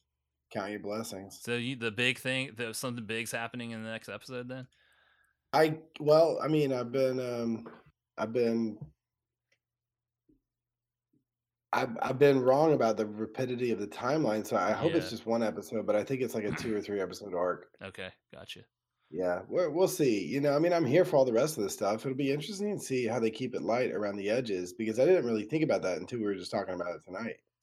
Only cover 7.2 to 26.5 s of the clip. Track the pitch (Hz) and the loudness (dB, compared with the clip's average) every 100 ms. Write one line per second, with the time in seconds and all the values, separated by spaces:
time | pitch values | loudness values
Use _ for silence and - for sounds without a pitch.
7.2 | 123 120 117 113 - - - _ _ - | -2 -2 -2 -2 -6 -18 -20 _ _ -6
8.2 | 110 123 117 113 113 104 - _ _ _ | -2 0 2 2 -2 -4 -14 _ _ _
9.2 | _ _ _ _ _ _ _ _ _ _ | _ _ _ _ _ _ _ _ _ _
10.2 | _ _ _ _ _ _ _ _ _ _ | _ _ _ _ _ _ _ _ _ _
11.2 | _ _ _ _ _ 120 123 113 - 131 | _ _ _ _ _ -4 -2 -2 -2 6
12.2 | 143 135 123 135 160 139 113 107 107 104 | 6 8 6 6 6 6 4 2 -2 -4
13.2 | 107 - 127 120 123 98 101 - 123 156 | -6 -4 -4 -2 0 -2 -4 -4 0 2
14.2 | 123 107 98 110 92 110 160 165 - 113 | 2 0 0 0 2 2 0 0 -2 -6
15.2 | 113 117 110 95 - 113 98 104 101 135 | -2 0 0 -2 -6 -4 0 0 0 -2
16.2 | 120 117 104 - 117 104 101 101 90 90 | -2 -2 -4 -4 -4 -4 -2 -4 -4 -6
17.2 | 104 87 90 85 - - 98 95 92 - | -6 -2 0 -2 -8 -16 -14 -12 -12 -14
18.2 | _ - 101 - - _ _ _ _ 80 | _ -18 -16 -16 -20 _ _ _ _ -4
19.2 | 90 90 101 143 170 156 185 - 139 104 | -2 -2 -2 -2 0 2 2 4 2 2
20.2 | - 139 143 143 170 170 143 156 135 147 | 0 0 2 4 4 4 4 4 6 6
21.2 | 127 113 151 117 98 - 101 113 135 131 | 4 4 2 0 -4 0 0 0 -2 -2
22.2 | 139 147 147 196 208 185 - 131 113 120 | 0 -2 -4 -6 -4 -4 -4 -2 0 0
23.2 | 113 110 127 90 80 117 123 98 104 101 | 0 0 -4 -4 0 0 0 -2 -4 -4
24.2 | 98 120 117 92 90 - 110 110 147 185 | -2 0 0 -2 -4 -4 -2 4 6 6
25.2 | 120 110 104 156 151 101 92 82 90 123 | 4 0 0 0 2 2 0 -2 -4 -4
26.2 | 104 95 92 | -2 -2 -4